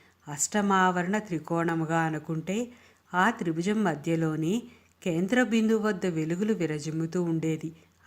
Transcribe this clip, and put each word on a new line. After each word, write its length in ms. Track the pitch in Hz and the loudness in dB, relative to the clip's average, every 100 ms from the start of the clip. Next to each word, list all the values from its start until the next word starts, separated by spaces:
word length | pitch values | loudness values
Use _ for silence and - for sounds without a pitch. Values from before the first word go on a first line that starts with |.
| _ _ - | _ _ -14
అష్టమావరణ 920 | 147 - 208 202 190 185 180 175 208 | -6 -2 0 4 6 6 4 0 -2
త్రికోణముగా 840 | 214 160 156 170 170 165 156 165 | -2 -6 -2 0 0 0 0 2
అనుకుంటే 680 | 160 156 151 160 156 202 240 - - _ _ | 2 -2 -4 -6 -4 -4 -4 -10 -20 _ _
ఆ 160 | 180 202 | 2 2
త్రిభుజం 540 | 233 170 160 180 214 | 2 -2 -2 0 2
మధ్యలోనే 800 | 196 147 156 165 160 156 156 226 - - _ _ | 0 0 0 0 2 0 0 -2 -4 -16 _ _
కేంద్ర 400 | 196 165 185 254 | -4 -2 2 2
బిందువు 360 | 226 226 220 220 | 4 2 2 2
వద్ద 280 | 214 185 185 | 0 0 -2
వెలుగులు 480 | 160 156 175 214 | -2 -2 -2 0
విరజిమ్ముతూ 680 | 190 160 151 160 160 165 180 | 0 0 -2 -4 -4 -2 -2
ఉండేది 540 | 170 165 160 156 160 - _ _ | 0 0 -2 -4 -6 -12 _ _